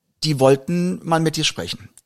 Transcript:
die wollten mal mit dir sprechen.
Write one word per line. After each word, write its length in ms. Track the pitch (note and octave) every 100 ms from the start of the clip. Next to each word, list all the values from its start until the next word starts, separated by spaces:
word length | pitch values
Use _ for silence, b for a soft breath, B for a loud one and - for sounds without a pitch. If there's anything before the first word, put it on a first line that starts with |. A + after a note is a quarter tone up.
| _ _
die 160 | D#3 C#3+
wollten 640 | C3+ C3+ - F3 F3+ F#3
mal 160 | - E3
mit 160 | D#3+ D#3
dir 80 |
sprechen. 460 | D3+ - F2 - - -